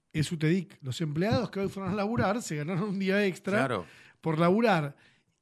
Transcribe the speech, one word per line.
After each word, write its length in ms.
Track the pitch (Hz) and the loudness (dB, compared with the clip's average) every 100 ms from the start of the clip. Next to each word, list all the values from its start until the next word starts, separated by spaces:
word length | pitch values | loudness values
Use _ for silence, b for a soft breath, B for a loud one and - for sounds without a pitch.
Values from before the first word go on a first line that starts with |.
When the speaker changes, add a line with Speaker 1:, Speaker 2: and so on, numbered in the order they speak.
| _ | _
Speaker 1:
es 200 | 156 139 | -4 -2
utedic. 460 | 165 156 185 160 - | 0 2 2 -2 -12
Los 180 | 135 - | -10 -6
empleados 480 | 160 147 208 254 208 | -4 -2 0 0 -2
que 100 | 196 | -4
hoy 80 | 196 | -6
fueron 240 | 196 185 | -4 -4
a 40 | 208 | -2
laburar 440 | 202 233 190 226 | -2 0 0 0
se 160 | - 151 | -4 -6
ganaron 280 | 147 156 | -4 -2
un 140 | 208 190 | -2 -2
día 260 | 185 196 202 | 0 2 0
extra 320 | 151 - 208 | -2 -2 0
Speaker 2:
Claro. 280 | 135 104 85 B B B | 0 -2 -6 B B B
Speaker 1:
por 160 | 160 156 | -2 2
laburar. 580 | 170 208 233 170 143 - b b b _ | 4 6 4 4 0 -8 b b b _